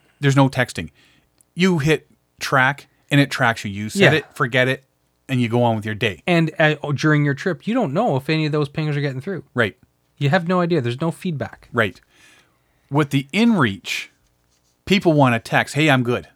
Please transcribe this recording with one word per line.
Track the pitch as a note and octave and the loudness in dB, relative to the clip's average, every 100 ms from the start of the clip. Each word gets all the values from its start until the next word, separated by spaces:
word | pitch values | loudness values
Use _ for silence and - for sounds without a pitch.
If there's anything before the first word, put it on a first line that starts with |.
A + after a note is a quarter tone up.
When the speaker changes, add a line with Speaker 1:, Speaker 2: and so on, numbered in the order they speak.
| _ - | _ -4
Speaker 1:
there's | C#3+ C3+ | 2 4
no | C3+ | 4
texting. | C3 B2 - E2 _ _ _ _ _ _ | 2 -4 -4 -10 _ _ _ _ _ _
You | - F#3 F3 | -2 0 2
hit | C#3 D3+ - _ _ - | 0 0 -4 _ _ -14
track, | - C#3 C3 C#3+ - _ - | -2 2 2 0 -10 _ -2
and | C#3+ | 2
it | C#3 | 2
tracks | - B2 A2+ | 0 0 0
you. | A2 | -4
You | G2 G#2+ | -8 -6
set | G3 F3+ | 2 2
Speaker 2:
Yeah. | D#3 | 2
Speaker 1:
it, | - | -2
forget | - C3+ B2+ B2+ | -6 -2 0 0
it, | C3+ _ _ _ _ - | -2 _ _ _ _ -4
and | C3 | -2
you | A#2 | 0
go | A#2 | 0
on | A#2+ | 0
with | A2 | 0
your | G#2+ G#2 | -4 -4
day. | A2 F#2+ - | -4 -4 -2
Speaker 2:
And, | E3+ D#3+ - | 0 0 2
uh, | D#3 D3 D3 | 0 0 -4
during | C#3+ D#3 D3+ | -2 2 2
your | D3 | 2
trip, | C#3 G3 E3 - | -2 -4 -6 -4
you | |
don't | B3 G3 | -2 -2
know | C#3+ A#3+ C3+ | -2 0 -2
if | - | -2
any | D#3 D#3 | -2 -2
of | |
those | D3+ C#3+ | -2 -4
pings | D3+ D3+ D3 | -4 -4 -4
are | |
getting | C#3+ C3 | -4 -6
through. | C3+ F#3 - | -8 -10 -6
Speaker 1:
Right. | B2 A2 - _ _ _ - | -2 -2 -4 _ _ _ -6
Speaker 2:
You | C#3+ | 0
have | F#3 E3+ | 0 0
no | F#3 | 0
idea. | F3 E3+ | 0 0
There's | A#2+ B2 | -2 -4
no | E3 | -4
feedback. | E3+ F#3 D3 G#2+ - _ | -6 -6 -6 -8 -12 _
Speaker 1:
Right. | A#2+ G#2+ F2 _ _ _ _ _ _ _ _ - | -2 -2 -4 _ _ _ _ _ _ _ _ -6
With | C#3 D3 | -2 0
the | C#3 C#3 | -2 -2
inReach, | F#3+ A#3 G#3+ B2 G2 - - - _ _ _ _ _ _ _ | 0 2 4 2 -2 -8 -10 -10 _ _ _ _ _ _ _
people | - G3 F3+ | -2 0 2
wanna | D3+ C3 A#2 | 4 4 2
text, | - C#3+ A2 | 0 -2 -2
"Hey, | C#3+ D#3 | 0 2
I'm | C3 | 2
good." | A#2+ A#2 E2+ | 2 -2 -6